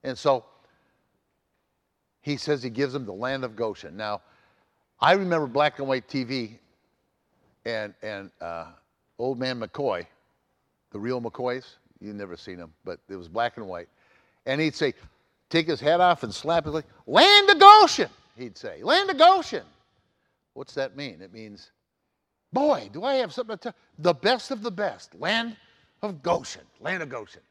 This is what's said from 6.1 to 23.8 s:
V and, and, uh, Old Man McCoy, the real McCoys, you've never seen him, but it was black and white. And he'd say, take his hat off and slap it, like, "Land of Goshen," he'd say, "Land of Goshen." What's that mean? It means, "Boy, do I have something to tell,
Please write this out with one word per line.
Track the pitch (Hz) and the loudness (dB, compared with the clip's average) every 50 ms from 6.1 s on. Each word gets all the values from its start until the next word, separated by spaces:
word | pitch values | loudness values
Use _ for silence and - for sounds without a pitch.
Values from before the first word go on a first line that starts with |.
| - 139 127 | -8 -8 -6
V | 117 135 131 117 104 117 - _ _ _ _ _ _ _ _ _ _ _ _ _ _ _ _ _ _ _ _ _ | -6 -8 -8 -8 -10 -14 -20 _ _ _ _ _ _ _ _ _ _ _ _ _ _ _ _ _ _ _ _ _
and, | 117 117 110 107 104 95 _ | -8 -6 -6 -8 -10 -12 _
and, | - 107 107 98 95 92 _ _ | -12 -12 -12 -12 -14 -16 _ _
uh, | 85 85 85 82 80 80 82 _ _ _ _ _ _ _ _ - | -12 -12 -10 -12 -14 -16 -20 _ _ _ _ _ _ _ _ -8
Old | 120 131 135 | -6 -6 -6
Man | 120 131 127 127 120 | -4 -6 -6 -6 -8
McCoy, | 110 101 - - 143 123 98 87 85 _ _ _ _ _ _ _ _ _ _ _ _ _ _ _ _ _ | -10 -10 -8 -6 -4 -4 -4 -6 -8 _ _ _ _ _ _ _ _ _ _ _ _ _ _ _ _ _
the | - 101 | -14 -10
real | 104 120 127 123 | -8 -6 -6 -6
McCoys, | 117 113 - - 123 123 123 131 127 - - _ _ _ _ _ | -8 -10 -10 -8 -8 -6 -6 -8 -12 -18 -20 _ _ _ _ _
you've | 107 104 104 | -16 -14 -12
never | 101 101 92 87 | -12 -12 -14 -14
seen | - - 104 92 | -18 -16 -18 -16
him, | 87 85 80 80 _ _ | -16 -18 -20 _ _ _
but | 92 87 - _ - | -14 -14 -14 _ -16
it | 98 | -16
was | 92 87 80 | -16 -16 -10
black | 82 110 120 123 _ | -6 -4 -4 -4 _
and | 123 110 | -10 -14
white. | 95 90 87 87 _ _ _ _ _ _ _ _ _ _ _ _ | -12 -14 -14 -14 _ _ _ _ _ _ _ _ _ _ _ _
And | 123 135 147 | -6 -2 -2
he'd | 160 156 - | -2 -2 -2
say, | - 156 135 - - - - _ _ _ _ _ _ _ _ | -2 -4 -4 -4 -8 -20 -20 _ _ _ _ _ _ _ _
take | - 165 160 | -2 -2 0
his | 165 160 - | 0 -4 -2
hat | - 147 165 175 | 0 0 2 4
off | 180 180 170 - | 4 2 2 0
and | - 110 | -4 -10
slap | 98 - - 156 170 170 143 151 | -10 -8 -4 -2 -2 -2 -2 -2
it, | |
like, | 147 160 - _ _ _ _ | -8 -8 -10 _ _ _ _
"Land | - 135 202 311 392 415 415 403 403 | 2 4 6 8 8 8 8 8 6
of | 403 294 | 6 12
Goshen," | 392 403 415 427 403 311 - - 185 - - _ _ _ _ | 12 12 12 12 10 6 4 -2 -4 -4 -4 _ _ _ _
he'd | 117 127 117 - | -16 -16 -14 -14
say, | - - 107 82 73 | -12 -14 -14 -12 -8
"Land | 110 190 302 370 403 381 | -2 0 2 2 2 -2
of | - 269 | 4 6
Goshen." | 311 349 381 381 311 - - 151 - _ _ _ _ _ _ _ _ _ _ _ _ _ _ _ _ _ _ | 6 6 6 6 0 -6 -10 -12 -12 _ _ _ _ _ _ _ _ _ _ _ _ _ _ _ _ _ _
What's | 131 135 - - | -18 -18 -10 -6
that | 139 135 131 - | -6 -6 -6 -8
mean? | 139 143 131 87 78 | -12 -14 -14 -14 -16
It | 95 92 | -20 -20
means, | 92 113 110 107 101 101 - _ _ _ _ _ _ _ _ _ _ _ _ _ _ _ _ _ | -20 -20 -18 -18 -20 -20 -20 _ _ _ _ _ _ _ _ _ _ _ _ _ _ _ _ _
"Boy, | - 254 285 302 269 - 107 101 | -4 0 2 2 0 0 -2 -12
do | 104 156 | -14 -8
I | 208 269 277 | -4 -2 -2
have | 262 240 180 | -2 -2 -4
something | 139 - 240 220 208 - | -6 -10 -8 -8 -10 -10
to | |
tell, | - 240 - _ | -10 -14 -14 _